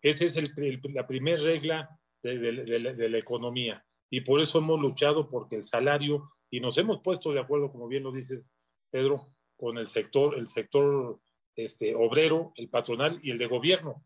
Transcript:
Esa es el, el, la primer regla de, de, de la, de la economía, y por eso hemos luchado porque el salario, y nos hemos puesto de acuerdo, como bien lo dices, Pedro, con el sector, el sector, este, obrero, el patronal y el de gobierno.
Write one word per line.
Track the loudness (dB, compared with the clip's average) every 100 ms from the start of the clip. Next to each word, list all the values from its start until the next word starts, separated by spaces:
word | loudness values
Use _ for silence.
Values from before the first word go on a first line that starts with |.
Esa | 2 4
es | 2 0
el, | -4 -2
el, | -4 -4 -6
la | -6 -4
primer | -2 0 2
regla | 2 0 0 -4 -6 -18 _ _
de, | -6 -2
de, | -2 -4
de | -2 -2
la, | -2
de | -2 0
la | -2
economía, | -2 -4 -4 -4 -4 -6 _ _ _
y | -6
por | 2 4
eso | 4 2
hemos | 2 2
luchado | 0 2 2 2 0
porque | -4 -6 -8
el |
salario, | -2 0 2 2 0 -2 -4 _ _
y | -6
nos | -2 0
hemos | 2 0
puesto | 0 -2 0
de | -2
acuerdo, | 0 -2 -2
como | -6 -6
bien | -6
lo | -6
dices, | -10 -8 -12 -12 _ _ _ _
Pedro, | 0 2 0 -4 _ _ _
con | -8 -6
el | -4
sector, | -4 0 4 4 2
el | -6
sector, | -6 0 2 4 2 -2 -8 _ _ _ -10
este, | -10 -4 -4
obrero, | 2 4 6 4 4 0 -10
el | -2
patronal | -2 -2 0 0 0
y | -6
el | -4
de | -2
gobierno. | 0 2 2 0 -12